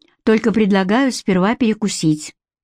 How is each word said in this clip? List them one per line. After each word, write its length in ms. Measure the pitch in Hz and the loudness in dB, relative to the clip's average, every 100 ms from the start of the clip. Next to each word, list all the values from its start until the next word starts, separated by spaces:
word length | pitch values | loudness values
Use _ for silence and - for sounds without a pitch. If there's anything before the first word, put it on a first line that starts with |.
| _ _ | _ _
Только 300 | - 220 220 | 0 2 2
предлагаю 600 | 208 208 196 185 226 269 | 0 2 0 0 0 0
сперва 440 | - - 185 196 247 | -2 -2 0 0 0
перекусить». 800 | 226 214 202 - 156 151 - - _ _ | -2 -2 -4 -2 -2 -2 -6 -20 _ _